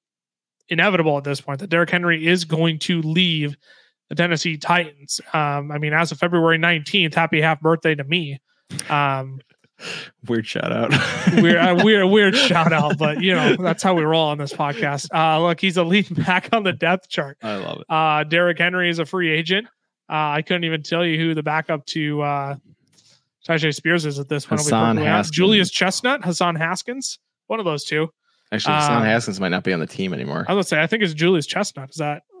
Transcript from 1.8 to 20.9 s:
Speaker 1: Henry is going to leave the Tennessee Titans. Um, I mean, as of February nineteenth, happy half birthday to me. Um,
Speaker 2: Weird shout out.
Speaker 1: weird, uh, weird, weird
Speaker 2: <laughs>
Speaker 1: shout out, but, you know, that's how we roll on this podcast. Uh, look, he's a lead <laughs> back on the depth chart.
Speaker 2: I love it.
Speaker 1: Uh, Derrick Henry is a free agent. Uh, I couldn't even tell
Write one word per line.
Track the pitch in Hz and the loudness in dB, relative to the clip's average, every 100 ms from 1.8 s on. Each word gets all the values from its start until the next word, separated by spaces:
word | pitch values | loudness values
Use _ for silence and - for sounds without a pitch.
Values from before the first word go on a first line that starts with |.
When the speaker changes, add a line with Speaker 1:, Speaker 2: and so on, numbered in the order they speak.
| 170 | 2
Speaker 1:
Henry | 180 175 160 165 | 0 0 0 2
is | 180 | 0
going | 160 160 165 156 | 0 0 0 0
to | - 170 | -2 -2
leave | 156 165 180 156 147 139 _ - _ _ _ | 0 0 0 0 -4 -8 _ -20 _ _ _
the | |
Tennessee | 160 175 160 170 156 | -2 0 0 -2 -4
Titans. | - 175 160 143 139 - - | 0 0 0 -10 -10 -10 -4
Um, | 160 147 143 143 | -2 -2 -2 -6
I | 147 | -6
mean, | 151 | -2
as | 156 170 | 0 0
of | 151 | -2
February | 175 175 165 160 | 0 2 4 4
nineteenth, | 170 165 147 202 160 | 2 0 0 0 2
happy | 165 165 156 | 0 0 2
half | 160 151 | 2 2
birthday | 156 165 160 147 | 0 2 0 -2
to | |
me. | 139 175 147 139 _ _ _ - - | -2 -4 -4 -10 _ _ _ -12 -2
Um, | 147 143 135 135 135 - _ _ _ - - - _ - | 0 0 -2 -6 -14 -20 _ _ _ -14 -14 -14 _ -4
Speaker 2:
Weird | 117 110 | -4 -4
shout | - - | -6 -4
out. | 113 117 143 - - - 196 | -2 0 0 0 -2 2 4
Speaker 1:
weird, | 170 170 | 6 6
uh, | 180 175 | 4 4
weird, | 208 208 185 | 6 6 6
weird | 214 196 240 | 6 6 4
Speaker 2:
<laughs> | |
Speaker 1:
shout | 269 170 165 | 2 4 4
out, | 160 147 147 | 2 0 0
but, | 151 151 | 0 2
you | 185 | 2
know, | 175 151 - | 2 2 2
that's | 180 160 | 0 0
how | 190 | 2
we | 175 | 2
roll | 151 160 156 | 2 2 2
on | 147 | -2
this | 139 | -6
podcast. | - 143 143 147 143 - | -4 -4 -2 -4 -4 -4
Uh, | 165 160 156 | 0 2 2
look, | 175 165 | 2 0
he's | 190 180 | 0 2
a | |
lead | 170 202 - 165 | 2 2 2 -2
<laughs> | |
back | 160 185 - | 0 0 0
on | 233 | 0
the | 190 | 0
depth | 123 165 185 - | -2 0 -2 -2
chart. | - 139 - | -8 -8 -10
Speaker 2:
I | 110 101 | -8 -6
love | 87 - | -8 -10
it. | - | -4
Speaker 1:
Uh, | 160 160 151 | 0 2 0
Derrick | 151 165 175 165 | 0 2 2 2
Henry | 175 180 175 | 0 0 0
is | 170 | -2
a | |
free | 151 190 165 | -4 -2 0
agent. | 156 165 190 233 _ _ _ _ | 0 0 -2 -4 _ _ _ _
Uh, | 156 151 147 | -2 -2 -2
I | |
couldn't | 156 180 | -2 -4
even | 165 160 | -2 -6
tell | 147 | -4